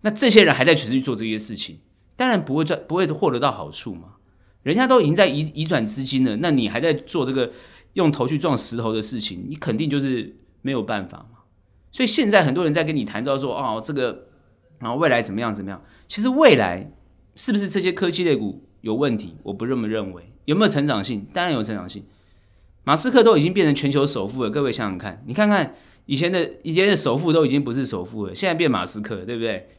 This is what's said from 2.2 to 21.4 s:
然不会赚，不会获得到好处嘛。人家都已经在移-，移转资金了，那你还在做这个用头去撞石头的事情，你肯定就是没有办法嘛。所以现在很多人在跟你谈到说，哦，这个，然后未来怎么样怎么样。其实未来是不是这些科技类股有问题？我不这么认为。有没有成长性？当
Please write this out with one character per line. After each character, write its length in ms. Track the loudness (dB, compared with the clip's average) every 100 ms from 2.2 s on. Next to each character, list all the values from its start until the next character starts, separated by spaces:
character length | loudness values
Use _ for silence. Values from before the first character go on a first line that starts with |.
| 0
然 160 | 0
不 120 | 0
会 100 | -2
赚， 180 | 0 -2 -2
不 80 | -2
会 100 | -2
获 240 | 0 0
得 80 | 2
到 140 | 0
好 180 | -2 -8
处 240 | -10 -12
嘛。 200 | -12 -16 -20 _ _ _ _
人 120 | -2
家 120 | 0 4
都 160 | 4
已 20 |
经 100 | 4
在 120 | 4 4
移-， 140 | 2 -4
移 120 | -6 -2
转 200 | -2 -2
资 160 | -4
金 220 | -2 0
了， 140 | 0 0
那 120 | 0
你 160 | 0 0
还 140 | 0
在 140 | 0
做 320 | -2 -4 -4 -2
这 60 |
个 200 | -2 -4 -6 -20 -20 _
用 180 | 0 0
头 160 | 0 -2
去 120 | -2
撞 180 | 0 0
石 220 | -2 -2
头 160 | -4
的 80 | -2
事 180 | -4 -6
情， 240 | -6 -8 -10
你 40 |
肯 220 | -8 -4 -2
定 140 | -2
就 100 | -2
是 360 | -2 -4 -6 -16 _ _
没 100 | -6
有 100 | -6
办 240 | -4 -6 -8
法 120 | -16 -20
嘛。 100 | -20 _ _ _ _ _
所 100 | -2
以 40 | 0
现 240 | 2 4
在 120 | 4
很 120 | 4
多 100 | 2
人 80 | 0
在 100 | 0
跟 140 | 0 -2
你 80 |
谈 180 | -4 -6
到 140 | -4 -2
说， 180 | -4
哦， 280 | -4 -6 -6
这 80 | -6
个， 360 | -4 -4 -4 -16 _ _ _ _ -12
然 120 | -6
后 60 | 0
未 140 | 2
来 100 | 2
怎 140 | 0
么 80 | -4
样 100 | -4
怎 100 | -6
么 80 | -10
样。 120 | -14 -18 _ -10
其 140 | -2
实 80 | 0
未 260 | 6 8 8
来 340 | 4 -2 -10 -18 _ _ _ -4
是 160 | -2
不 60 | 0
是 100 | -2
这 120 | -2
些 120 | -2
科 180 | 0 -2
技 140 | 0
类 100 | 0
股 320 | 0 -2 -8 -18 _
有 140 | -4
问 240 | -2 0 -2
题？ 180 | -6 -12
我 100 | -12
不 140 | -8 -4
这 100 | -4
么 100 | -4
认 260 | -4 -6
为。 200 | -12 -20 -10 -2
有 80 |
没 100 | 2
有 60 | 2
成 160 | 2 0
长 160 | -2
性？ 240 | -4 -8 -6
当 120 | -4